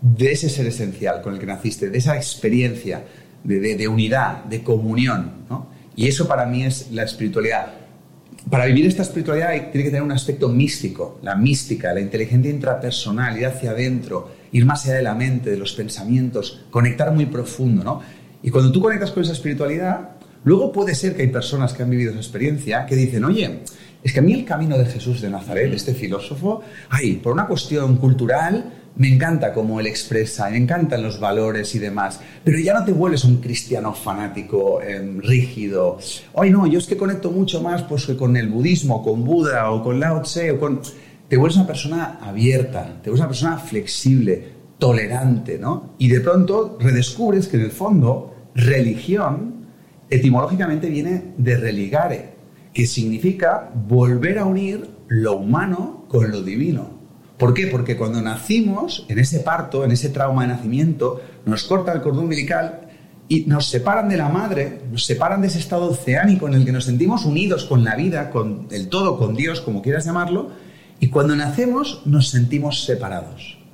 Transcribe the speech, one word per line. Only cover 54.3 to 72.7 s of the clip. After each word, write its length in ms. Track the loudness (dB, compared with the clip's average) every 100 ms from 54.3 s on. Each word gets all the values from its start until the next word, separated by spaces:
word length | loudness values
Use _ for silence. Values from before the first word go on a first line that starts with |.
| 0
a 60 | 0
unir 420 | 0 -2 -6 -10 -18 -2
lo 300 | 0 2 0
humano 680 | 0 0 0 -2 -4 -10 0
con 220 | 2 2
lo 100 | 0
divino. 600 | -4 -2 0 -2 -4 -16 -20 -20 -20 0
¿Por 160 | 2
qué? 140 | 2 0
Porque 300 | -2 -2 -4
cuando 240 | -2 -4
nacimos, 840 | -4 -6 0 2 2 0 -4 -8 -4
en 100 | 2
ese 200 | 2 2
parto, 440 | 0 -2 -2 -2
en 80 | 0
ese 180 | 0 0
trauma 340 | -2 0 0
de 60 | 0
nacimiento, 720 | -2 -2 0 2 2 -2 -4 -12 -10 -4
nos 180 | -4
corta 280 | 0 0 0
el 80 | -2
cordón 240 | 0 0 0
umbilical 560 | -2 -2 -2 -4 -8 -18 -20 -20 -20 -2
y 180 | 0 2
nos 240 | 0 2
separan 380 | -2 0 0 2
de 80 | 0
la 120 | 0
madre, 520 | 0 -2 -2 -4 -6 -8
nos 140 | -6 -2
separan 360 | 0 0 2
de 60 | 0
ese 120 | 0
estado 300 | -2 -2 0
oceánico 580 | -2 0 2 4 4 4
en 60 |
el 120 | 4 4
que 60 |
nos 140 | 2 0
sentimos 400 | 2 2 2 2
unidos 400 | 0 2 0 2
con 180 | 4
la 120 | 4 2
vida, 340 | 0 -2 -4
con 380 | -2 -2 -4 -8
el 160 | -8 -4
todo, 300 | 0 0 0
con 180 | -2 0
Dios, 260 | -2 -4
como 200 | -6 -4
quieras 240 | -2 -2 -2
llamarlo, 460 | -2 -2 -2 -4 -12 -20 -20 -20 -2
y 80 | 2
cuando 280 | 4 2 2
nacemos 680 | 0 0 0 0 -2 -6 2
nos 240 | 4 4
sentimos 540 | 2 2 0 -2